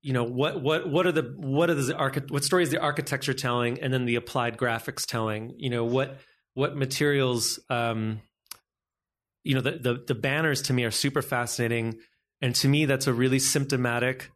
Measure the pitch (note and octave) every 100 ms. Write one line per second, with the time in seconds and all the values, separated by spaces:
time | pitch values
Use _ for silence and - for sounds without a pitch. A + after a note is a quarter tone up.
0 | C#3 B2+ A#2 B2+ D3 F#3+ C3+ D#3 F3 D3
1 | F3+ D#3 C3+ C#3 C#3 C#3 E3+ D3+ C3 -
2 | C3+ C3+ C#3 C#3+ C#3 F#3 E3 D3 D3 D3+
3 | D3 C3+ - B2+ B2+ A#2+ A#2+ B2 C3+ C3
4 | B2 A#2 - C3 A#2+ A2+ B2 A2+ - -
5 | - A#2+ A2 G#2+ A2+ - C3 A#2+ A#2 B2+
6 | C3+ - - _ _ - C3+ C#3+ C3+ C3+
7 | D3 C#3 C3 A#2+ G#2+ - _ A#2+ A#2 A2
8 | A2 A2 - _ _ - _ _ _ _
9 | _ _ _ _ - C3 B2+ E3 B2 A#2+
10 | - A#2+ C3+ C#3+ D#3+ C#3 - B2+ A#2 -
11 | C#3 C#3+ C3 B2+ A#2+ - A#2 A#2 A2+ A2+
12 | - _ _ _ C3 A#2+ C3+ C#3+ D3+ C3
13 | C3+ A#2+ B2+ C3 C3 D3+ C#3 C3+ B2 A#2+
14 | B2 C3 -